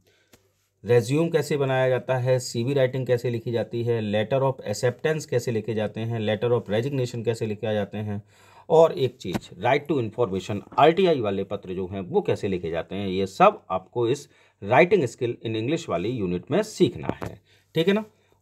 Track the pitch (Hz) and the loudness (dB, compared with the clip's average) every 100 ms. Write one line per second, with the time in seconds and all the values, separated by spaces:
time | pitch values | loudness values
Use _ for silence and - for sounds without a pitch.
0 | _ _ _ _ _ _ _ _ 95 120 | _ _ _ _ _ _ _ _ 2 4
1 | 110 147 170 160 139 147 135 131 131 123 | 4 0 2 0 0 -2 0 2 2 0
2 | 127 131 127 127 - 120 120 139 127 131 | 0 0 2 0 0 -4 0 2 0 0
3 | 123 123 127 117 123 113 104 117 117 117 | 0 0 0 -4 -2 -2 -2 -2 -2 -2
4 | 104 104 104 135 135 127 - 104 123 - | 0 0 0 0 0 -2 -6 -2 -2 0
5 | 156 156 - 123 127 110 110 107 104 110 | -2 -2 -2 -2 0 -2 -2 -2 -4 -4
6 | 113 117 107 107 120 120 95 107 135 139 | -4 -2 -2 0 2 0 0 -2 -2 -2
7 | 123 120 110 113 110 104 110 107 98 104 | -4 -4 -4 -2 -4 -4 -2 -2 -2 -6
8 | 104 104 - _ - - - 160 160 - | -6 -8 -10 _ -20 -18 2 6 6 4
9 | 127 - 95 82 - 85 110 147 147 143 | -2 -2 -6 -6 -8 -4 0 2 0 -2
10 | 110 120 107 92 - 104 - - 156 170 | -2 -2 0 -2 -4 -6 -2 4 6 6
11 | 185 143 104 98 98 101 92 92 92 98 | 4 2 0 -2 -4 -8 -6 -6 -6 -6
12 | 90 208 - 107 101 90 82 82 - 92 | -4 -2 0 -2 -2 -4 -4 -6 -6 -6
13 | 98 92 95 - 196 208 - - - 120 | -4 -2 -2 4 4 4 -4 -6 -4 -2
14 | 117 143 - _ _ _ 101 131 180 202 | 0 -2 -6 _ _ _ 2 4 6 4
15 | 123 - 120 123 113 110 117 165 - 85 | 0 -2 -6 -4 -6 -4 -2 -4 -2 -4
16 | 101 127 92 90 - 165 220 - 175 80 | -2 -2 -2 -4 -2 -2 -2 2 2 2
17 | - - - - _ _ _ 160 170 208 | -6 -6 -10 -12 _ _ _ 0 2 0
18 | 214 _ _ _ | -2 _ _ _